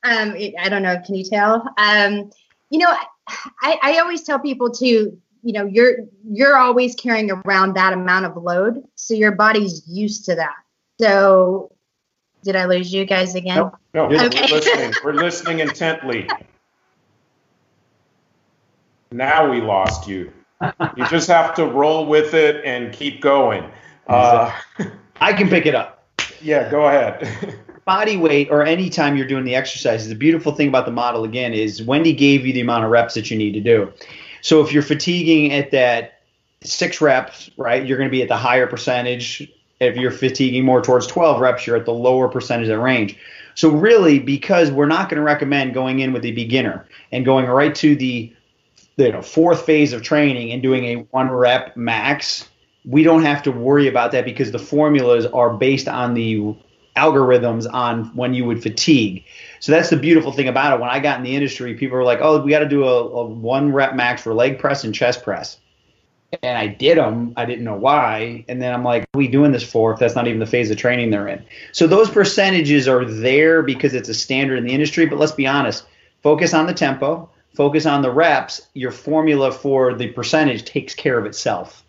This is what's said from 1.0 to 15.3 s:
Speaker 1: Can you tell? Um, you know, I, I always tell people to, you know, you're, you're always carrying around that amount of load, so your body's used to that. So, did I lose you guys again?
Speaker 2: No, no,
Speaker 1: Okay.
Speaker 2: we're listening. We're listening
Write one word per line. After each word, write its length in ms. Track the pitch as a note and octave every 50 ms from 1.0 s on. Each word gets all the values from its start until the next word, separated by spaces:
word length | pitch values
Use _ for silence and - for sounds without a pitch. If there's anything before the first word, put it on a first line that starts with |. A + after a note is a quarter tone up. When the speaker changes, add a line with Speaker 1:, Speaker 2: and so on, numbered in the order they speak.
| F3
Speaker 1:
Can 100 | - G3+
you 80 | F#3+ F#3
tell? 420 | F#3+ - G#3 G#3 G#3 A3 A3+ A3+ C4 - -
Um, 540 | G#3 G#3 G#3 G#3 G3+ G3+ G#3 G#3 G3+ G3+ _ _ _ _ _ _ _ _
you 100 | C#4+ D#4+
know, 140 | F4 F4 - - - - _ _ _ - - - - - _ -
I, 180 | A#3 C#4 D#4+ D#4
I 180 | - C#4 D#4 E4
always 240 | E4+ F4 F4 E4 D#4+
tell 140 | - D4 C4+
people 300 | D4 D4 C4 C4+ B3 A#3+
to, 140 | A#3 - B3
you 680 | B3+ A#3+ A3 G#3+ G3+ F3 - _ _ _ _ _ A#3 G#3
know, 120 | G#3+ G3+
you're, 300 | G3+ F#3+ A3 A#3+ B3+ A#3 A#3 G#3+ - _ _ G#3+ A3
you're 280 | G#3 G3+ C4+ C#4 C#4+ C4+
always 360 | B3+ B3 A#3+ B3 B3+ B3 B3
carrying 360 | - - B3 A#3 A3 A3 G#3
around 440 | G3 F#3 F#3+ - G3 F#3+ F#3+ F#3+ F#3+
that 180 | F#3+ F#3 F#3+ F#3
amount 320 | F#3 F#3 F3+ F3+ F#3 F#3+
of 100 | F3 D#3+ E3+
load, 460 | E3+ F3 F3 F3+ F#3+ A3 A#3 B3+ - _ _
so 180 | - - - A#3
your 180 | G#3+ G#3+ G#3+
body's 520 | G3 F3 G#3 G#3+ A3 G#3+ G#3 F#3+ E3+ - - D#3+
used 380 | E3+ F#3+ G#3+ G#3 G#3 - -
to 100 | - F3
that. 200 | E3 D#3+ D3 D3 - _ _ _ _ _ _ _ _
So, 720 | A3+ G#3+ G3 G3 G3 G3 F#3+ F#3+ F#3 F3+ F#3 G3 - - _ _ _ _ _ _ _ _ _ _ _ _ _ _ _
did 120 | F#3+ F#3+ F#3
I 80 | F#3
lose 280 | F3+ F#3 F3+ F3+ F3 F#3
you 120 | G3 G3
guys 300 | F#3+ G3 F#3 F#3 F#3 F3+
again? 200 | F#3 F3 F#3 F3+
Speaker 2:
No, 160 | - F#3+ F#3+ - - _ _ _
no, 120 | D#3+ D#3 C3+ C#3+ D#3 D3+
Speaker 1:
Okay. 160 | - - -
Speaker 2:
we're 160 | - - D3+ D#3
listening. 360 | D3+ - D#3+ - B2+ A#2+ A2 - -
We're 100 | C#3+ D3+
listening 460 | D3 E3+ F3